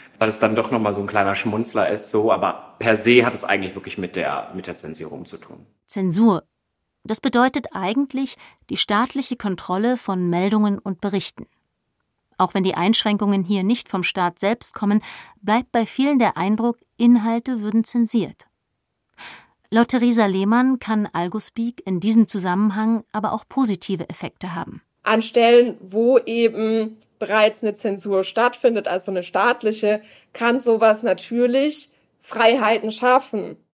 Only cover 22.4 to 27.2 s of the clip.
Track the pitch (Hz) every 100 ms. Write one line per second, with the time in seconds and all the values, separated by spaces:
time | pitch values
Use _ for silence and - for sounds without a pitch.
22.4 | 180 185 214 196 220 226 - 214 202 226
23.4 | - 262 233 185 - 175 - 165 175 -
24.4 | 180 175 - - - _ 196 220 226 240
25.4 | 233 240 247 - 185 208 240 254 226 233
26.4 | 226 220 220 220 220 - _ _